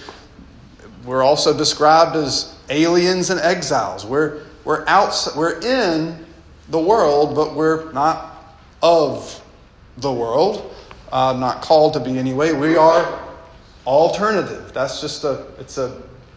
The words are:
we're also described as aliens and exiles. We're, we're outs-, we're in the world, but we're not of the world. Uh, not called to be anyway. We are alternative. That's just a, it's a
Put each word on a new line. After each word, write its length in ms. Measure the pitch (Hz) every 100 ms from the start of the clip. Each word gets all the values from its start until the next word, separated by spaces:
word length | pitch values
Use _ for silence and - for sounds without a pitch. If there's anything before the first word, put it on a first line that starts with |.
| - - - - - - - - - - 123
we're 160 | 131
also 340 | 131 151 156 139
described 600 | 147 - 151 160 165 160
as 400 | 139 - - - -
aliens 600 | 143 165 175 180 185 175
and 100 | 180
exiles. 640 | 165 180 156 135 98 92
We're, 380 | 101 139 151 - - - -
we're 180 | 151 156
outs-, 480 | 185 220 - - -
we're 240 | 160 -
in 640 | 220 262 190 160 165 165 - - - - -
the 80 | 160
world, 560 | 165 226 160 147 147
but 220 | 147 147 139
we're 380 | 160 160 -
not 680 | 131 151 156 - - - - - -
of 580 | 165 170 147 - - - - - - _ - -
the 120 | 139
world. 640 | 120 117 127 190 214 - - - - -
Uh, 180 | 131 131 127
not 220 | 127 -
called 320 | - 156 151
to 60 | 151
be 180 | 127 131
anyway. 320 | 131 131 160
We 240 | 143 156 160
are 500 | 160 170 165 - - - - - - - 123
alternative. 880 | 143 170 - 214 196 135 101 -
That's 260 | 123 135 -
just 240 | 151 -
a, 240 | 147 131 - -
it's 180 | 131 143
a 240 | 123 - - - -